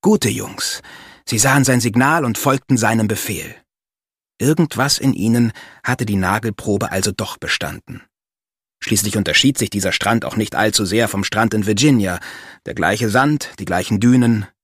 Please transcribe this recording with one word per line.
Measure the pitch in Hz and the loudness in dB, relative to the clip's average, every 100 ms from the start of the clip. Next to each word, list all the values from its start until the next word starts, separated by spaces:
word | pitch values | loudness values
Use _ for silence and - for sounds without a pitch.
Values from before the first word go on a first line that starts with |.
Gute | - 214 110 | 2 2 0
Jungs. | - - - - - - - - - - | -4 -8 -8 -8 -8 -14 -20 -20 -20 -6
Sie | 113 | 0
sahen | 135 139 | 2 4
sein | 127 123 | 4 2
Signal | 117 113 135 165 127 | 2 2 2 2 -2
und | 110 | -2
folgten | 143 135 _ 127 | -2 -2 _ 0
seinem | 107 113 110 | 2 0 0
Befehl. | 107 - 92 - - _ _ _ _ _ _ _ _ | -2 -6 -8 -10 -18 _ _ _ _ _ _ _ _
Irgendwas | 131 156 160 110 135 - | 0 2 0 0 0 2
in | 135 | 0
ihnen | - 107 120 117 - - - | 0 2 4 2 0 -20 -10
hatte | - 123 107 | -4 -2 0
die | 101 | 0
Nagelprobe | 92 107 110 101 - 101 - | 0 0 -2 -6 -2 -2 -2
also | 95 101 | -2 -4
doch | 98 107 - | -4 -8 -8
bestanden. | - - 73 - - 120 _ _ _ _ _ _ _ _ | -6 -6 -6 -10 -16 -18 _ _ _ _ _ _ _ _
Schließlich | - 104 104 104 | -2 -2 0 -2
unterschied | 92 76 135 139 | 0 2 2 2
sich | 101 | -2
dieser | 104 92 | -2 -2
Strand | - 104 113 - | -2 0 0 0
auch | 110 | -4
nicht | 104 - | -2 0
allzu | 110 104 | 0 0
sehr | 98 107 113 | 0 0 0
vom | 98 | -2
Strand | 98 107 113 | -2 0 0
in | 110 101 | 0 0
Virginia. | 104 147 127 95 90 - - - - - | 2 4 4 2 -4 -10 -18 -20 -18 -12
Der | |
gleiche | - 82 110 117 | -2 0 0 2
Sand, | 113 139 151 - - | 2 2 0 -4 -12
die | 98 | -4
gleichen | 90 95 104 | -4 0 2
Dünen | 120 127 117 113 98 _ | 4 6 4 2 -2 _